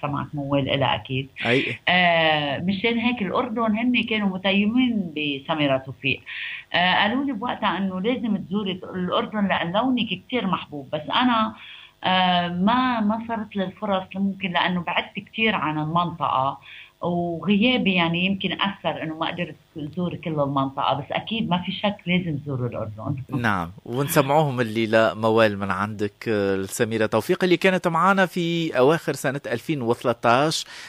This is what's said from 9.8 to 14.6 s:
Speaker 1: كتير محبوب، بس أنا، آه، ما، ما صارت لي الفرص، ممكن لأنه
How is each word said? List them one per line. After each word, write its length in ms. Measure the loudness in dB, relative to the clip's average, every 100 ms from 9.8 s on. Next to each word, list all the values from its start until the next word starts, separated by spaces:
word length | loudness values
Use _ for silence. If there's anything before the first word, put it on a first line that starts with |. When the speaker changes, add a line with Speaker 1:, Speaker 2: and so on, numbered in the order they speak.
| 0 0 -2
Speaker 1:
كتير 380 | -6 -4 -2 0
محبوب، 420 | -2 -4 -12 -8
بس 180 | -8 -2
أنا، 440 | 0 2 2 0 -6 -18 -20 -20 _
آه، 440 | 0 2 4 2 0
ما، 520 | 0 2 4 2 2
ما 240 | 0 0 -4
صارت 280 | -6 -6 -4
لي 80 |
الفرص، 400 | -4 -4 -2 -2 -2
ممكن 380 | -4 -2 -2 -2
لأنه 280 | 0